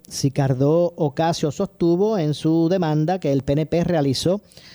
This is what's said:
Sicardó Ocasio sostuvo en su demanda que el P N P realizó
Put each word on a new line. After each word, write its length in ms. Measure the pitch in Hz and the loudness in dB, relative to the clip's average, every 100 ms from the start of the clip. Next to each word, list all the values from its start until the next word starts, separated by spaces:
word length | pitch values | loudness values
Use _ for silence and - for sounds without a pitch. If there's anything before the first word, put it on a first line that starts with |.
| - | -12
Sicardó 840 | - 139 143 135 127 143 170 175 180 | -4 -2 0 0 2 2 2 0 -2
Ocasio 540 | 147 147 165 165 151 | -4 -2 -2 -2 -4
sostuvo 680 | - 196 - 170 170 214 208 | -4 -6 -2 0 2 0 0
en 160 | 151 | -2
su 340 | 143 156 165 165 | -2 0 2 2
demanda 500 | 190 156 151 156 185 | 0 0 0 0 0
que 120 | 143 | 0
el 120 | 139 | 0
P 100 | 139 | 0
N 120 | 147 151 | -2 0
P 180 | 170 | 0
realizó 580 | 170 165 139 123 160 208 - - - | 0 0 0 0 0 -2 -6 -20 -20